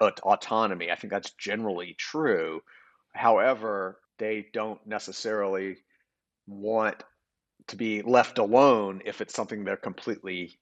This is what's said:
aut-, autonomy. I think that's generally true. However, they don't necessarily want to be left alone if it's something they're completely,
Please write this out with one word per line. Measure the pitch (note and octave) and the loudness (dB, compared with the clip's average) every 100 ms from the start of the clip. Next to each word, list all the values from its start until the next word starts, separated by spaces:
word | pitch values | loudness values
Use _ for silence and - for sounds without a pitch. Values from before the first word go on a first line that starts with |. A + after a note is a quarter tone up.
aut-, | G#2+ - | 0 2
autonomy. | G2 G2+ - A2 A2 F2+ E2+ | 2 2 2 0 0 0 -4
I | F2 | -6
think | G#2+ | -4
that's | G2+ - | -6 -6
generally | - - G#2+ A2 F2 F2 E2 | -10 -6 -4 -4 -6 -8 -10
true. | - D#3 D3+ F#2+ D#2+ D#2+ - - _ _ _ | -8 -2 2 2 0 -4 -10 -20 _ _ _
However, | - A#2 G#2+ A#2 B2 A2 G2+ F#2+ F#2 _ - | 0 4 6 4 2 -2 -4 -6 -8 _ -8
they | G#2+ G#2+ G2+ | -4 -4 -6
don't | A#2 A2 G#2 G#2+ | -6 -6 -8 -8
necessarily | G#2 - F#2+ A2+ G#2+ G2+ F#2+ F#2+ F#2 _ _ _ _ _ _ - | -8 -8 -8 -4 -2 0 -2 -4 -8 _ _ _ _ _ _ -20
want | G2+ G#2 A2+ G#2+ - - _ _ _ _ _ - | -8 -2 0 0 -2 -12 _ _ _ _ _ -16
to | G2 | -6
be | A2+ G#2+ | -2 -2
left | G#2+ B2 A2 - | 4 4 4 2
alone | G#2 B2 C#3 A#2 G2 F#2+ G#2+ | 4 8 8 6 2 -4 -8
if | - | -8
it's | G2+ | -8
something | - G#2 G#2+ | -6 -6 -6
they're | G2 G2 | -4 -4
completely, | - F2+ - G#2+ G2 F2+ F2 _ | -6 -8 -6 -6 -6 -6 -8 _